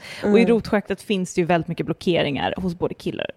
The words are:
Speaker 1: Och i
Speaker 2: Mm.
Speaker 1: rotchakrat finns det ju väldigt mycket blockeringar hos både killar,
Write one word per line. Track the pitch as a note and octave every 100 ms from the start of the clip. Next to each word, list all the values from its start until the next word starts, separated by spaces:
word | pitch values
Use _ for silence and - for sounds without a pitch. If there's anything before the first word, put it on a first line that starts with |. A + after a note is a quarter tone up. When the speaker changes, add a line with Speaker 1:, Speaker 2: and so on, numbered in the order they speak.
| - -
Speaker 1:
Och | G#3 G#3
i |
Speaker 2:
Mm. | A#3
Speaker 1:
rotchakrat | A#3 - G#3 - G3
finns | - G3 F#3
det | -
ju | E3
väldigt | F3 E3
mycket | E3 E3
blockeringar | E3 - E3 D3 C#3 F#2 -
hos | F#3 F3
både | D#3+
killar, | - F3 - G1+